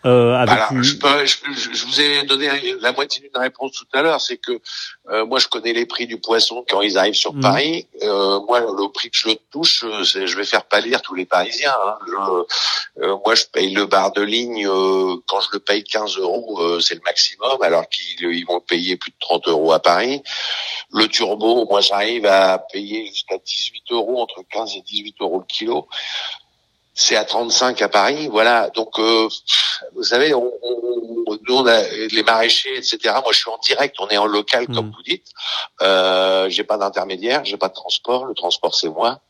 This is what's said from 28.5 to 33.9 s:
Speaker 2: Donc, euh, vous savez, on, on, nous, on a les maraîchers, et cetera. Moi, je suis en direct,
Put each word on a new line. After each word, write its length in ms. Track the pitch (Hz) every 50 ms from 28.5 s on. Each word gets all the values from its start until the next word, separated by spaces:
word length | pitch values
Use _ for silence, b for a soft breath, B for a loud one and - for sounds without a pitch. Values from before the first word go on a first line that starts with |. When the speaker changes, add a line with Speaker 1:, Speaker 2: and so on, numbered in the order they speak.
| 120 117 104 -
Speaker 2:
Donc, 280 | - 113 113 - - -
euh, 300 | 110 113 113 113 110 107 - - _ B B B B B B B B - _
vous 80 | -
savez, 320 | - - 117 123 143 156 143
on, 160 | 123 120 123 - - -
on, 720 | 120 123 117 117 123 120 117 113 113 117 117 117 110 107 107 -
nous, 80 | 123 123
on 120 | 127 127 120
a 120 | 113 110 101 - 104 107 110 110
les 140 | 107 110 104
maraîchers, 540 | 113 113 113 113 113 - - - 135 131 127
et 40 |
cetera. 380 | 113 - 117 107 - 110 104 131
Moi, 100 | 127 117
je 80 | 101 -
suis 120 | - 113
en 80 | 110 - -
direct, 300 | - - 113 143 135